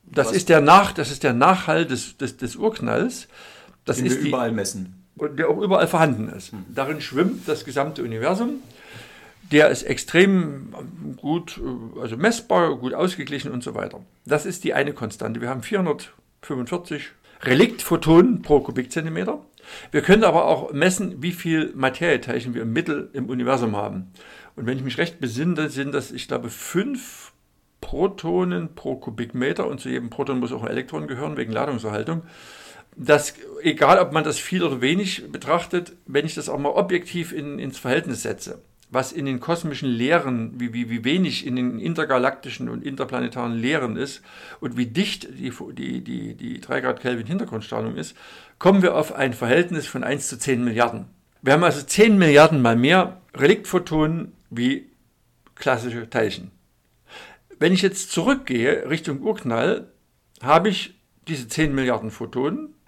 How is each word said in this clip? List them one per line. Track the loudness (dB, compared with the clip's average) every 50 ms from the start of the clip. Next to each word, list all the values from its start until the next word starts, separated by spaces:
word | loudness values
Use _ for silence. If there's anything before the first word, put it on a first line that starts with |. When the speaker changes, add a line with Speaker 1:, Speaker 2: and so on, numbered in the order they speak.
| _
Speaker 1:
Das | -8 0 0 2 2
Speaker 2:
was | 2
Speaker 1:
ist | 0 4 6
der | 6 6
Nach-, | 10 10 10 8 8 6 0
das | -4 -4 -6
ist | -4 -2
der | 0 0 2
Nachhall | 4 4 4 4 2 2 0 0 0 0
des, | 0 -2 -6 -8 -10 -10 -8
des, | -8 -8 -8 -6
des | -10 -10 -6
Urknalls. | -2 -2 -2 -2 -2 -4 -2 0 0 0 0 -4 -8 -16 _ _ -20 -20 -20 -20 -20 -20 -20 _ _ -6
Das | -4 -2 0
Speaker 2:
Den | 0 0
Speaker 1:
ist | 0
Speaker 2:
wir | 0 0
Speaker 1:
die | -2
Speaker 2:
überall | 0 0 -2 -2
messen. | -2 -2 -4 -4 -6 -8 -10 -12 -14 -20 _ _ _
Speaker 1:
Und | -8 -8 -6 -4 -2
der | 0 0
auch | 2 2
überall | 2 2 4 4 4 4
vorhanden | 4 4 4 4 4 0 -4 -8
ist. | -8 -12 -16 -16 -14
Speaker 2:
Hm. | -14 -14 -10 -6
Speaker 1:
Darin | -4 -4 -4 -4 -6
schwimmt | -8 -6 0 2 2 2 0 -4 -4 -4
das | -4 -4 -6
gesamte | -8 -4 -4 -4 -4 -4 -8
Universum. | -8 -6 -6 -2 -2 0 0 0 -2 -4 -4 -8 -12 -16 -20 -20 -20 -20 -20 -20 -20 -20 -20 -20 -20 -20 -20 _ -8 2
Der | 6 6 8 8
ist | 6 2 -2
extrem | -4 -6 -6 -6 0 4 6 6 6 6 2 2 0 -4 -10 -12 -14 -14 -14 -14 -14 -14 -12 -12 -12 -12 -10
gut, | -6 -4 -4 -4 -4 -8 -12 -10
äh, | -10 -10 -8 -10 -12 -14 -12 -10
also | -8 -8 -6
messbar, | 0 0 0 0 0 -2 0 2 4 4 2 0 -2
gut | -4 -6 -2
ausgeglichen | -2 -2 -2 -2 -4 -8 -6 -6 -6 -6 -6
und | -8 -8
so | -8 -8 -6
weiter. | -6 -6 -8 -8 -14 -20 _ _ _ -4
Das | 0 0 0 0
ist | -2 -8 -6 -4
die | -2 0
eine | 0 0 -2 -4
Konstante. | -6 -8 -10 -8 -8 -8 -6 -6 -6
Wir | -6 -6
haben | -6 -6
vierhundertfünfundvierzig | -6 -4 -2 -2 0 0 -2 -4 -6 -18 -20 _ _ _ _ _ -10 -8 -6 -6 -4 -4 -6 -8 -6 -8 -10 -10 -10 -12 -18 _ _ _ _ -6 0
Reliktphotonen | 4 6 6 6 4 4 -4 -4 0 0 0 4 6 8 8 8 8 6 0 2
pro | 4 4 4
Kubikzentimeter. | 4 2 -6 -6 -6 -4 -4 -6 -6 -4 -4 -4 -4 -4 -6 -8 -10 _ _ _ _ -20 -20 -18 -12 -2
Wir | -2 0 6
können | 6 6 8 8
aber | 6 6 6 4
auch | 4 2 0 0 -6
messen, | -2 2 2 2 2 2 -2 -6 -6 -6
wie | -6 -6 -6
viel | -4 -2 0 2 2 0 0 -2
Materieteilchen | 0 0 0 0 0 0 2 2 2 0 -2 -4 -4 -4 -4 -6
wir | -4
im | -4 -2
Mittel | -2 -2 0 -2 -2 -4 -4 -8
im | -6 -8 -6 -4
Universum | -4 -2 0 2 2 2 2 0 -2
haben. | -2 -4 -4 -6 -8 -10 -10 -16 -20 -20 -20 -20 -20 -20 -20 -14
Und | -8 -6 -4
wenn | -4 -4
ich | -4
mich | -6 -4 -2
recht | -4 -4 -4 -6
besinne, | -8 -6 -4 -2 -2 -2 0 0 -2 -4
sind | -4 -6 -6 -4 -4
das, | -6 -6 -6 -12
ich | -12 -10 -6
glaube, | -6 -6 -6 -8
fünf | -12 -12 -12 -4 -2 -2 -2 -2 -4 -8 -10 -12 -18 -20 -20 -20 _ _ _ _ _ _ _ _ _ -16
Protonen | -10 -8 -4 -2 -2 -2 -2 -4 -6 -2 0 0 0 0 -2 -4 -6 -8 -12
pro | -10 -8 -8 -8
Kubikmeter. | -8 -8 -12 -8 -8 -8 -6 -4 -2 -2 -2 -2 -2 -4 -4
Und | -4 -6
zu | -8 -6
jedem | -6 -6 -6 -8
Proton | -6 -6 -4 -4 -2 -4
muss | -4 -4 -6
auch | -6 -6
ein | -4
Elektron | -4 -4 -6 -6 -8 -8 -8 -8
gehören, | -8 -8 -8 -8 -6
wegen | -6 -6 -4
Ladungserhaltung. | -2 -2 -2 -2 -4 -4 -6 -6 -4 -4 -4 -4 -4 -6 -6 -10 -18 -20 -20 -20 -20 -20 -20 -20 -20 -20 -20 _ _
Das, | -8 4 4 6 6 4 0 -10 -14 -18 -16 -12 -4 -2
egal, | 0 2 4 6 6 8 6
ob | 6 2 2
man | 0 0
das | 0 -2 -4
viel | -6 -4 -2 0 0
oder | 0 0 0
wenig | 0 2 2 2 0 -2 -4 -8 -10 -12
betrachtet, | -14 -10 -2 0 0 0 0 -2 -4 -6 -6 -6 -16 -20 _
wenn | -2 -2 0 0
ich | 0 -4
das | -6 -8 -6
auch | -6 -2
mal | -2 0
objektiv | 0 0 0 2 0 -2 -2 -4 -6 -6 -6 -6 -6
in, | -8 -8 -8 -10 -8
ins | -10 -10 -10 -8
Verhältnis | -2 0 0 0 0 -2 -6 -6
setze, | -6 -6 -8 -8 -10 -14 -14 -16 -16 _ _ _ _ _ -2
was | -2 -2 -2 -4
in | -6 -6
den | -4 -4 -6
kosmischen | -2 -2 -4 -2 -2 -6 -8 -4 -4 -2
Lehren, | -2 0 2 2 2 2 2 0 -4 -4 -4 -6 -6 -6
wie, | -6 -6 -4
wie, | -6 -6 -4
wie | -4 -4 -2
wenig | 0 2 2 2 0 0 -4 -6 -4
in | -4
den | -2 -2 -2 -4 -4
intergalaktischen | -6 -4 -2 -2 0 2 2 2 2 2 -2 -2 -12 -14 -12 -8 -8 -8
und | -8 -8 -8
interplanetaren | -8 -6 -6 -6 -6 -4 -4 -4 -4 -6 -6 -6 -4 -4
Lehren | -2 -2 0 0 0 -2 -2 -4
ist | -4 -6 -6 -8 -14 _ -20 -20 -20 -20 -20 -16 -10
und | -10 -8 -2
wie | -2 -4 -2
dicht | 0 -2 -2 -2 -2 -10 -12 -14 -14 -10
die, | -10 -10 -10 -10 -14 -14 -12
die, | -10 -10 -8 -8 -8
die, | -8 -8 -10 -8 -8 -10 -12
die | -12 -12 -12 -12 -12
drei | -8 -6 -4 -2
Grad | -2 -2 -4 -2
Kelvin | -4 -4 -4 -4 -4
Hintergrundstrahlung | -4 -4 -4 -4 -4 -6 -10 -8 -6 -6 -6 -6 -6 -6
ist, | -8 -10 -10 -12 -20 -20 -20 -20 -20 -20 -20 _ 2
kommen | 4 6 6 6
wir | 6 4 4
auf | 2 0 -2 -2
ein | -2 -2 -2
Verhältnis | -2 -2 0 2 4 4 4 2 -2 -6 -6 -6
von | -8 -6 -4
eins | -4 -4 -4 -4 -8
zu | -8 -6
zehn | -2 -2 0 0 0
Milliarden. | -2 2 2 2 2 2 -4 -12 -14 _ _ _ _ _ _
Wir | 2 4 6
haben | 6 6
also | 4 2 2 -4
zehn | -2 6 6 8 8 8 8
Milliarden | 8 10 10 10 10 10 8 6
mal | 4 4 4
mehr | 6 6 6 6 6 4 2 -2 -14 _ _ -6
Reliktphotonen | 2 4 4 4 4 2 -2 -2 -2 -2 0 0 0 2 2 0 -4 -6 -8 -14 _ _ -12
wie | -6 -2 0 0 0 -2 -6 -14 _ _ _ _ _ _ _ _ _ _ _ _ _
klassische | -6 -2 0 0 0 -2 -6 -8 -8 -10 -4
Teilchen. | -2 0 0 0 -2 -6 -14 -16 _ _ _ _ _ _ _ _ _ _ _ _ -20 -20 -20 -20 -20 _ _ _ -6 0
Wenn | 2 2
ich | 4 4
jetzt | 2 2 0 -2 -8 -6
zurückgehe | -2 0 2 2 2 0 0 -2 -2 0 2 2 2 0 0 -4
Richtung | -4 -4 -4 -6 -6 -4
Urknall, | -2 -4 -4 -4 -4 -4 -2 0 0 0 0 -2 -4 -12 _ _ _ _ _ _ _ _ _ -10 0
habe | 4 4 6 6 4
ich | -2 -2 -6 -10 -14 _ _ _ _ _ _ -8
diese | -8 -8 -8 -8
zehn | -2 0 0 0 2
Milliarden | 0 0 0 0 -2 -2 -8
Photonen, | -8 -8 -10 -6 -4 -2 -2 -2 -2 -4 -8 -10 -16 _ _